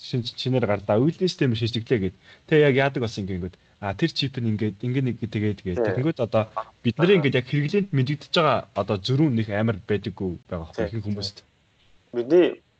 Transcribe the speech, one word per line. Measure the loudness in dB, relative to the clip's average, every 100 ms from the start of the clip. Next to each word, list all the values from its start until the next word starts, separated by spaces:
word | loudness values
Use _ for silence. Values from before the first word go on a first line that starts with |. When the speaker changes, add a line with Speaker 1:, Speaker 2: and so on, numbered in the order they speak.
Speaker 1:
шин-, | -6 -6 -6
шинээр | -8 -2 0 2
гарлаа. | -2 2 2
Үйлдэл | 2 2
систем | -4 0 0 0
шийдэгдлээ | -2 -4 0 0
гэд. | 0 -6 -20 -18 2
Тэ | 4 6
яг | 4
яадаг | 2 0
болсон | -4 -4
ингээд, | -6 -6
ингээд, | -6 -10 _ -8
а, | -6 -2
тэр | -4
чип | -2 -4 -2
нь | -2
ингээд, | 0 -2 -2
ингээд | -4 -2 -2
нэг | -4
тэгээд | -4 -2 -2 -2
тэгээд. | -4 0
Speaker 2:
Тий. | 0
Speaker 1:
Тэгэнгүүт | 0 -2 -2
одоо | 0 0 0 -6 -10 _
бид | -4 2
нарын | 4 4
Speaker 2:
Аха. |
Speaker 1:
ингээд | 4 0
яг | 0
хэрэглээнд | -2 0 0 0 0
мэдэгдэж | 0 -2 -2 2
байгаа | 4 2 -2 -4
одоо | -2 -2
зөрүүн | 0 2 2 2
нэг | -2
амар | 0 0 -2 -2
байдаггүй | -2 -2 -6 -6 -6 -8
байгаа | -10 -8
Speaker 2:
Тий, | -6
Speaker 1:
байхгүй |
ихэнх | -4 -4
Speaker 2:
тий. | -6
Speaker 1:
хүмүүст. | -6 -6 -12 _ _ _ _ _ _ _
Speaker 2:
Бидний | -6 2 4 4 0 _